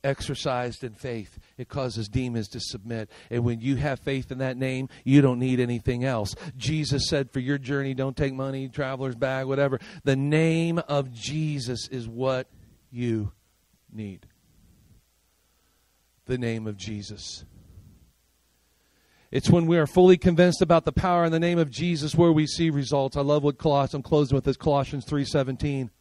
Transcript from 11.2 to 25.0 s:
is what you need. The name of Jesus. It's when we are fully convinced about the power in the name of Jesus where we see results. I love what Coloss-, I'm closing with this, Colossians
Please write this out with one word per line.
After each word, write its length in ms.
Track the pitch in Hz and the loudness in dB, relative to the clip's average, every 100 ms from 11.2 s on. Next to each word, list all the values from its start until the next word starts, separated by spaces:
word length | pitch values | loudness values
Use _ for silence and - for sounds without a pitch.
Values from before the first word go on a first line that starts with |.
| 110 151 156 143 120 120 - | -6 -4 -2 -4 -6 -8 -8
is 200 | 131 113 | -10 -10
what 400 | 113 131 131 131 - - _ _ | -4 -2 -2 -6 -16 -20 _ _
you 400 | 120 120 110 104 - _ _ _ _ _ | -6 -2 -2 -4 -10 _ _ _ _ _
need. 360 | 107 104 92 - _ _ _ _ _ _ - _ _ _ _ _ _ _ _ _ _ _ _ - | -12 -12 -12 -20 _ _ _ _ _ _ -20 _ _ _ _ _ _ _ _ _ _ _ _ -8
The 120 | 127 | -4
name 300 | 117 113 110 | -4 -4 -6
of 100 | 101 | -10
Jesus. 680 | - 104 101 107 - - - - - - - - _ _ _ _ _ _ _ _ _ _ _ _ _ | -10 -10 -10 -14 -14 -16 -18 -20 -20 -20 -20 -20 _ _ _ _ _ _ _ _ _ _ _ _ _
It's 200 | - - | -4 4
when 160 | 175 165 | 4 6
we 120 | 170 | 2
are 100 | 147 | 2
fully 280 | - 180 180 | 6 8 8
convinced 460 | 175 170 180 160 | 6 6 4 4
about 240 | 175 170 160 | 4 4 4
the 60 | |
power 340 | - 190 175 170 | 0 2 2 2
in 60 | |
the 80 | 160 | 2
name 180 | 175 175 | 2 2
of 140 | 156 | 0
Jesus 420 | 117 170 165 151 | -2 -2 -2 -2
where 180 | 160 170 | 4 6
we 140 | 156 151 | 6 2
see 240 | - 165 | 0 0
results. 480 | 143 131 143 135 143 | 2 0 0 0 -2
I 40 | |
love 220 | 139 147 | 2 2
what 140 | 143 135 | 2 0
Coloss-, 380 | 160 143 135 147 | 2 2 2 -2
I'm 80 | |
closing 320 | - 156 139 135 | 0 2 4 2
with 80 | |
this, 140 | 143 131 | 2 0
Colossians 480 | - 143 135 143 | 2 2 0 -6